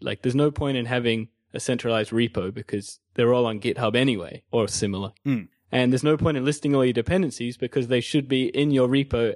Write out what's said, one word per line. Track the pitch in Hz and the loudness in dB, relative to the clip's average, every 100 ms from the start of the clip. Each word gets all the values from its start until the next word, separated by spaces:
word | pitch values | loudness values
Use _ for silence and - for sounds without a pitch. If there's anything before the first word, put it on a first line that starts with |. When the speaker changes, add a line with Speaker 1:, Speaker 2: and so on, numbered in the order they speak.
Speaker 1:
Like, | - 113 | -8 -4
there's | 127 131 | 0 2
no | 147 | 2
point | 143 143 131 | 0 -2 -2
in | 117 | -2
having | 123 120 113 113 _ _ | -2 0 0 -4 _ _
a | - | -8
centralized | - 120 117 113 107 | -2 -2 0 0 0
repo | 113 117 104 95 | 0 0 -2 -6
because | 113 - 104 - - _ | -8 -6 -8 -8 -16 _
they're | - 120 | 0 2
all | 123 117 | 4 2
on | 104 | -2
GitHub | 113 127 113 120 | -4 -2 0 2
anyway | 135 104 85 - - | 2 0 -4 -14 -4
or | 120 104 | 0 0
similar. | - 104 95 98 - 143 | 0 -2 -2 -6 -6 -2
Speaker 2:
Mm. | 120 87 _ _ | -2 -4 _ _
Speaker 1:
And | 127 123 | 0 2
there's | 127 | 2
no | 151 151 | 2 2
point | 165 143 | 0 0
in | |
listing | 135 147 147 | -2 -2 0
all | 139 | 2
your | 127 | 2
dependencies | 120 - 185 160 - 120 - | 2 0 0 0 -4 -8 -6
because | 123 139 120 | -4 -2 0
they | 123 | 0
should | - 151 131 | 0 0 2
be | 131 127 | 0 0
in | 139 147 | 0 2
your | 135 123 | 4 4
repo | 139 135 120 113 | 2 0 0 0